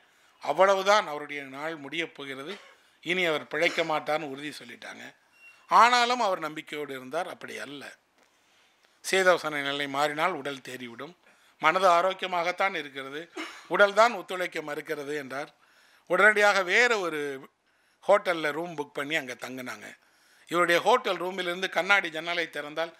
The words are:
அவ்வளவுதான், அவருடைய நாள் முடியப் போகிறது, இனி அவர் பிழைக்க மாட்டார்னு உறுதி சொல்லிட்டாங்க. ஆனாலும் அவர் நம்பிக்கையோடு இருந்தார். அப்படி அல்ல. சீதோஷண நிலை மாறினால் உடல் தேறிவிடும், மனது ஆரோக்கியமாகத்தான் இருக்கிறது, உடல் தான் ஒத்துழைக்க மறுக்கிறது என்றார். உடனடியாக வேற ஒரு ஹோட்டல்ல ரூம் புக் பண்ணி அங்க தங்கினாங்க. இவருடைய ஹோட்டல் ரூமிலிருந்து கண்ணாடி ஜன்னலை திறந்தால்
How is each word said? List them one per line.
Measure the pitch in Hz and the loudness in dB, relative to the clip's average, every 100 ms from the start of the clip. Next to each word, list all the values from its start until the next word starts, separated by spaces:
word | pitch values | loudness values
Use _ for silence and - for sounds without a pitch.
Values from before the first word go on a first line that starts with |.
| _ _ _ _ | _ _ _ _
அவ்வளவுதான், | 139 147 190 190 190 208 180 | -4 4 4 6 4 2 2
அவருடைய | 147 147 147 | -8 -8 -12
நாள் | 139 135 156 165 | -12 -10 -10 -10
முடியப் | 139 160 160 | -10 -6 -8
போகிறது, | - 139 135 143 202 - _ _ _ | -8 -12 -10 -12 -14 -16 _ _ _
இனி | 156 180 | -4 0
அவர் | 175 151 127 | 0 0 -4
பிழைக்க | 156 170 170 | -2 0 0
மாட்டார்னு | 160 151 139 156 | -2 -2 -2 -4
உறுதி | 151 135 147 | -4 -10 -12
சொல்லிட்டாங்க. | 135 120 110 104 107 123 - _ _ - _ _ | -14 -18 -18 -16 -16 -18 -20 _ _ -20 _ _
ஆனாலும் | 175 233 247 240 247 | 6 8 6 2 2
அவர் | 214 180 | 0 -2
நம்பிக்கையோடு | 156 156 - 151 147 | -6 -10 -12 -10 -8
இருந்தார். | 135 131 151 180 | -10 -8 -8 -8
அப்படி | - - 110 | -10 -14 -12
அல்ல. | 131 143 - - _ _ _ _ _ _ _ _ _ _ - | -12 -12 -16 -18 _ _ _ _ _ _ _ _ _ _ -2
சீதோஷண | 190 185 170 156 151 | 2 4 2 0 -4
நிலை | 139 143 143 | -4 -4 -4
மாறினால் | 139 151 147 175 | 0 0 0 -2
உடல் | 170 139 135 - | -2 -6 -8 -12
தேறிவிடும், | 127 123 117 147 175 _ _ _ _ | -14 -14 -14 -16 -18 _ _ _ _
மனது | 151 185 185 | 2 4 4
ஆரோக்கியமாகத்தான் | 170 185 190 190 175 170 175 196 | 4 2 -2 -4 -2 -2 0 -2
இருக்கிறது, | 180 143 135 135 143 170 - 320 - - | -2 -8 -12 -12 -12 -14 -14 -14 -14 -4
உடல் | 180 202 | 4 6
தான் | 202 226 | 8 4
ஒத்துழைக்க | 208 165 185 175 165 | 4 -8 -6 -6 -6
மறுக்கிறது | 151 147 151 151 143 147 | -8 -8 -6 -8 -6 -8
என்றார். | 131 135 151 _ _ _ _ _ _ | -8 -10 -12 _ _ _ _ _ _
உடனடியாக | 180 202 208 208 196 | 6 6 8 6 6
வேற | 180 202 247 220 | 4 4 4 4
ஒரு | 175 156 147 135 151 _ _ _ _ _ - | 0 -4 -6 -8 -14 _ _ _ _ _ 2
ஹோட்டல்ல | 202 202 170 151 | 4 4 -2 -2
ரூம் | 147 175 156 | -4 -6 -8
புக் | 139 | -8
பண்ணி | - 139 160 | -8 -4 -4
அங்க | 131 | -4
தங்கினாங்க. | 120 120 131 123 107 107 - _ _ _ _ - | -12 -12 -12 -12 -12 -14 -20 _ _ _ _ -4
இவருடைய | 170 170 170 | 0 4 4
ஹோட்டல் | 185 240 226 175 | 6 4 2 -4
ரூமிலிருந்து | 180 190 175 175 190 | -4 -4 -4 -4 -2
கண்ணாடி | 185 180 202 175 | -2 2 2 2
ஜன்னலை | 156 170 175 160 | -8 -6 -4 -4
திறந்தால் | 151 147 156 165 | -6 -10 -6 -8